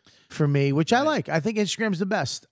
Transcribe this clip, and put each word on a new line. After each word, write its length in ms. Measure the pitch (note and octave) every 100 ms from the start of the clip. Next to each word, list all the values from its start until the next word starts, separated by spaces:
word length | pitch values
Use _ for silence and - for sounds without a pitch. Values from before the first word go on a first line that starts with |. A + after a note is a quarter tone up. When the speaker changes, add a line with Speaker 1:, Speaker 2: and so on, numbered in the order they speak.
| _ _ -
Speaker 1:
for 180 | - D3+
me, 240 | C#3+ C#3
which 200 | C#3 E3
I 40 | A#3
Speaker 2:
Right. 60 | D4+
Speaker 1:
like. 220 | C#4+ -
I 100 | D#3+
think 180 | G3 G#3+
Instagram's 420 | G3+ - A3 F3
the 60 | G3
best. 400 | G3 C3 - -